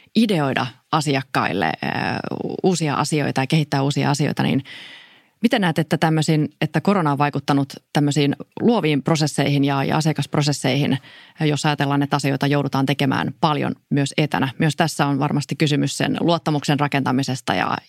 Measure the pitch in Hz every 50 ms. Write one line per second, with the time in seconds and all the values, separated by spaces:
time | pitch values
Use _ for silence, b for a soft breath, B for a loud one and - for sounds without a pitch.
0 | B B - 214 233 208 202 160 147 135 127 - 123 127 - _ _ - - 160
1 | 147 151 135 135 135 _ - 139 113 - 78 98 87 78 - - - 69 - -
2 | - - - - - - - - - - - - - 190 180 165 165 147 135 -
3 | 147 139 165 147 135 127 117 131 135 - - 160 147 - - 139 135 139 - 143
4 | 139 135 143 143 151 131 - - 131 135 - 135 135 B B B B B B B
5 | B B B B B B B B - 233 302 233 196 175 165 - 156 - 180 156
6 | - 165 160 156 147 - 160 151 151 - - - - 151 - 160 - 196 202 196
7 | 165 147 143 135 147 143 - 143 - - 143 139 135 - - - _ _ - 156
8 | 147 143 135 151 143 143 - - - _ - - - 214 240 214 151 156 151 139
9 | 135 - 160 147 156 147 - - 139 - 143 143 139 139 139 139 135 131 - 156
10 | 147 160 147 - 139 - - 156 143 147 143 - - 139 127 143 143 - 208 -
11 | B B B B B B B - 160 151 147 139 - 156 147 - 147 139 143 143
12 | 143 139 - 143 143 139 135 135 - 139 147 143 139 143 - 135 139 135 143 -
13 | 143 131 123 123 - - - - - 160 151 139 127 131 - _ _ - 147 143
14 | 139 139 - - 156 147 - 90 135 131 - - 160 156 139 - 170 151 - -
15 | 147 143 143 135 143 143 139 147 143 - 143 - 165 143 147 139 139 135 - -
16 | 143 151 156 - - 160 170 160 - 165 151 143 - - 147 139 147 143 - 139
17 | 120 131 127 131 139 127 131 139 - - 101 92 - - - - -